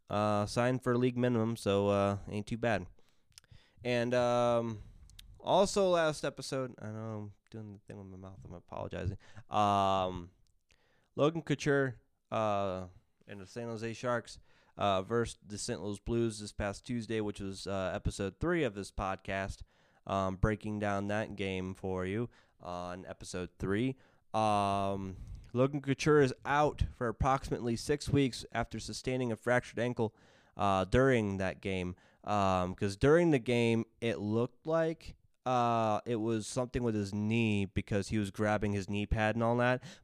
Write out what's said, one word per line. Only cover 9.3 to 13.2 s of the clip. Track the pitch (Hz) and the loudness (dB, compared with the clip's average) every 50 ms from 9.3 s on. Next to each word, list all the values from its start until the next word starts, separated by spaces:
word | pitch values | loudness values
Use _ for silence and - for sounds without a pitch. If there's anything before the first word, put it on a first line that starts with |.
| - - - - | -20 -20 -10 -4
Um, | - 104 104 101 101 101 98 95 98 95 92 92 92 90 87 90 - _ _ _ _ _ _ _ _ _ _ _ _ _ _ _ - | 0 2 2 4 4 4 4 4 2 2 0 -2 -4 -8 -10 -12 -16 _ _ _ _ _ _ _ _ _ _ _ _ _ _ _ -2
Logan | - 135 151 165 165 | 0 0 2 0 -2
Couture, | 151 - 147 131 - 151 143 139 135 131 113 - _ _ _ _ _ - | -4 -4 -4 -2 0 2 2 2 2 0 -4 -8 _ _ _ _ _ -6
uh, | 113 110 110 107 101 101 101 98 92 92 92 90 - - _ _ _ _ | -2 0 0 2 2 0 0 -2 -2 -4 -8 -10 -14 -20 _ _ _ _